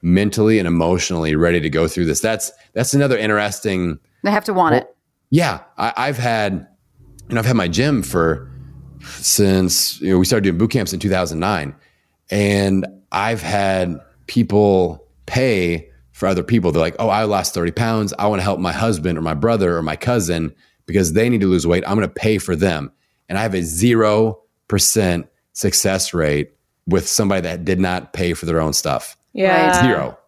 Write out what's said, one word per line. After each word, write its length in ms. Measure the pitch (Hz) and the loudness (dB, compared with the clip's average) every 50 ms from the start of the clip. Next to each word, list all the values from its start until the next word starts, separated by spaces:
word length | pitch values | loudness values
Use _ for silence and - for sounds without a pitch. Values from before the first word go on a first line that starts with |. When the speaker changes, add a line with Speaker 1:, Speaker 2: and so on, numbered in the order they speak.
| - | 2
Speaker 1:
mentally 560 | 85 87 95 101 104 101 113 107 107 110 107 | 4 2 4 2 0 0 2 2 4 4 2
and 80 | 92 | 2
emotionally 680 | 85 85 85 82 82 90 90 85 - 92 82 80 78 76 | 2 0 2 2 2 2 0 0 -4 -4 -4 -2 0 0
ready 240 | 76 82 85 87 87 | 2 2 2 2 0
to 100 | 76 80 | 0 -2
go 160 | 71 80 82 | 0 0 0
through 200 | 82 - 90 87 | 0 -2 -2 -2
this. 140 | 80 73 - | -2 -2 -2
That's, 300 | - 110 113 110 - - - _ _ _ _ | -2 -2 -2 -2 -6 -10 -12 _ _ _ _
that's 200 | - 127 139 - | -4 -4 0 2
another 240 | 143 143 139 127 | 2 2 2 0
interesting 800 | 104 110 107 107 104 104 104 98 - - 110 95 92 90 87 78 71 _ _ _ _ - | 0 0 0 2 2 0 -2 -4 -4 -4 -2 -2 0 -2 -2 -4 -6 _ _ _ _ -2
Speaker 2:
They 60 | 196 202 | 0 0
have 120 | 208 202 | 0 0
to 80 | - 202 | -2 0
want 180 | 185 175 160 151 | 2 2 4 4
Speaker 1:
Well, 80 | 127 - | 2 0
Speaker 2:
it. 140 | - - _ _ _ _ _ _ _ | -4 -18 _ _ _ _ _ _ _
Speaker 1:
yeah. 300 | - 156 170 143 95 - - - _ - | 2 2 2 2 -2 -4 -10 -18 _ -4
I, 140 | 95 113 - | -4 -4 -2
I've 200 | - 123 139 143 113 | -2 -4 -4 -2 -2
had, 480 | 120 123 113 113 107 101 95 85 71 _ _ _ _ _ _ _ - - - - - - | -2 -2 0 0 0 -2 -2 -4 -8 _ _ _ _ _ _ _ -20 -20 -20 -20 -12 -4
you 60 | 117 | -4
know, 40 | 120 | -2
I've 80 | 110 | 0
had 80 | 123 127 | 2 2
my 140 | 113 92 87 | 2 0 0
gym 340 | 82 82 127 147 143 120 92 | 0 0 0 0 0 -2 -4
for, 480 | - - 90 82 80 80 - - - - - - - - - - - - - - | -2 0 0 2 2 0 -2 -6 -16 -18 -20 -20 -20 -20 -20 -20 -20 -20 -20 -20
since, 960 | - - - - - - - 104 98 95 95 92 90 - - - - - - | -18 -16 -6 -2 -2 2 2 4 4 4 4 2 2 0 0 -2 -2 -4 -4
you 100 | - 90 | -2 2
know, 80 | 95 90 | 4 4
we 60 | 92 | 4
started 180 | 92 131 110 98 | 4 2 2 2
doing 140 | 98 87 82 | 2 2 2
boot 120 | 104 107 - | 0 0 2
camps 200 | 131 101 87 - | 0 -2 -2 -6
in 60 | 85 | -4
two 80 | - 104 | -2 0
thousand 280 | 92 92 90 80 80 78 | 0 0 -2 -2 -2 -2
nine. 340 | 87 98 104 85 73 69 69 _ _ _ _ _ _ _ _ _ _ _ | -2 0 0 -2 -4 -6 -10 _ _ _ _ _ _ _ _ _ _ _
And 560 | 95 101 101 101 101 101 98 98 95 95 95 - - - _ _ - | -2 0 2 2 4 2 2 2 2 0 -2 -4 -10 -16 _ _ -4
I've 300 | 98 101 110 117 107 80 | -2 -2 -2 -4 -4 -6
had 560 | - 107 101 98 98 95 95 92 90 85 69 - _ _ _ _ | -4 -2 -2 0 0 0 0 0 -2 -4 -8 -12 _ _ _ _
people 800 | - - 127 117 - 98 104 104 101 98 95 90 85 85 - - _ _ _ _ | -4 0 0 0 2 4 4 4 6 6 4 2 0 -2 -8 -16 _ _ _ _
pay 600 | - - - 131 131 113 95 90 85 85 82 - - - _ _ _ _ | -6 -2 0 0 2 2 2 0 0 -2 -4 -6 -12 -20 _ _ _ _
for 140 | - - 95 | -4 -2 0
other 140 | 95 90 80 | 0 0 0
people. 300 | - 117 117 87 87 76 | 0 0 2 2 2 2
They're 80 | 82 | 2
like, 160 | 80 85 - - | 0 0 -2 -2
"Oh, 100 | 113 113 | -2 0
I 160 | 95 104 110 | 0 0 0
lost 280 | 104 104 98 87 - - | 0 0 -2 -2 -4 -4
thirty 200 | 95 85 85 82 | -4 -4 -4 -2
pounds. 420 | - 117 113 113 110 107 98 - - | -2 -2 0 0 0 -2 -4 -4 -2
I 80 | - 104 | -2 0
wanna 140 | 107 95 92 | 0 0 -2
help 160 | 101 98 82 | -2 -2 -2
my 120 | 92 90 80 | -2 -4 -2
husband 460 | - 107 117 107 82 76 90 85 80 | -2 0 -2 -2 0 -2 -4 -4 -2
or 40 | 80 | -4
my 120 | 80 80 | -4 -4
brother 420 | 73 71 113 117 110 98 87 85 | -2 0 0 0 2 0 0 0
or 60 | 85 80 | 0 -2
my 140 | 78 76 | -4 -6
cousin 580 | - - - 123 120 92 82 87 82 82 76 - _ _ _ _ _ _ | -4 -2 -2 -2 0 0 -2 -2 -4 -4 -6 -8 _ _ _ _ _ _
because 260 | - 85 98 92 85 78 | -2 0 0 2 2 2
they 160 | 98 113 120 | 2 2 2
need 120 | 123 113 98 | 2 2 2
to 40 | 95 | 2
lose 180 | 90 87 78 | 2 2 2
weight. 180 | 85 87 90 - | 2 0 0 0
I'm 80 | - 98 | 0 0
gonna 120 | 110 101 82 | 0 0 -2
pay 300 | - - - 110 110 98 | -4 -4 0 0 0 0
for 180 | - - 90 | 0 -2 -2
them." 340 | 76 92 98 85 78 69 67 _ _ _ _ _ _ _ _ | 0 0 0 0 -2 -6 -10 _ _ _ _ _ _ _ _
And 80 | 92 95 | -6 -4
I 40 | 110 | -4
have 120 | 113 95 | -2 -2
a 80 | 92 87 | -2 -4
zero 800 | 80 78 82 98 120 120 113 110 107 107 107 110 110 110 - _ _ _ _ _ _ | -4 -4 0 2 2 4 4 4 4 4 4 2 2 0 -6 _ _ _ _ _ _
percent 580 | - 101 - - - 110 101 90 87 85 80 - _ _ _ _ _ | 0 0 2 2 2 2 2 2 0 0 -4 -8 _ _ _ _ _
success 640 | - - 101 - - - 101 95 95 - - - | -2 -2 0 0 2 0 0 0 0 -2 -2 -2
rate 380 | 87 80 76 73 73 73 - _ _ _ _ _ _ _ | 0 0 2 2 0 -2 -4 _ _ _ _ _ _ _
with 200 | - 87 95 80 - | 0 0 0 0 0
somebody 340 | - - 107 98 95 95 87 | -2 0 0 2 0 0 -2
that 220 | 87 82 87 87 | -4 -6 -6 -2
did 140 | 87 95 90 | -2 0 0
not 320 | 95 90 90 92 - - _ | 2 0 0 -4 -6 -10 _
pay 220 | - 92 87 85 | -4 -2 -2 -2
for 120 | - - | -4 -4
their 140 | 82 82 82 | -2 0 0
own 120 | 78 78 71 | 0 0 -2
stuff. 440 | - - 76 67 62 - - - _ _ _ _ | -2 -2 -2 -4 -4 -4 -10 -18 _ _ _ _
Speaker 3:
Yeah. 320 | - 190 190 185 185 185 | 0 0 2 4 4 4
Speaker 2:
Right. 180 | 185 180 180 180 | 4 4 4 4
Speaker 1:
Zero. 340 | 180 - - 67 123 - - _ | 4 2 0 -2 -6 -8 -14 _